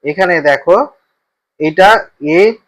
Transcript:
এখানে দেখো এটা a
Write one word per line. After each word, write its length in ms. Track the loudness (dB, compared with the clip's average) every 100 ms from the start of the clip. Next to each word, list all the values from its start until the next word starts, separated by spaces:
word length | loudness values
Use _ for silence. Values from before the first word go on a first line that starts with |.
এখানে 300 | -8 -4 -2 0 0
দেখো 280 | -2 0 0 -2 _ _ _ _ _ _ _
এটা 280 | -6 2 2 2 -4 _ -2 0
a 40 | 0 -2